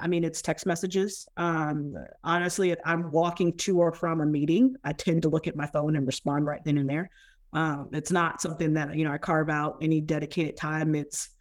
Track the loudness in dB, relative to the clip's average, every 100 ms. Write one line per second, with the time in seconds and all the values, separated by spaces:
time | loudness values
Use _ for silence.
0 | 0 0 0 -2 -4 -2 0 -2 0 0
1 | 0 -4 -12 -4 -2 0 -2 -2 -6 -10
2 | -14 -8 -2 0 0 2 0 0 0 -2
3 | 2 2 2 2 0 0 2 4 4 2
4 | -2 2 2 2 4 6 4 2 -6 -4
5 | 0 2 2 0 -2 -6 -4 -2 0 0
6 | 0 -2 -2 0 -2 -2 0 0 2 -2
7 | -4 -10 -20 _ -8 -4 -2 -4 -6 -6
8 | 0 2 0 -2 -6 -2 0 0 0 -2
9 | 0 -2 0 2 2 0 -2 -2 0 0
10 | 2 -2 -2 -2 -4 -2 -2 0 0 0
11 | -2 -8 -10 _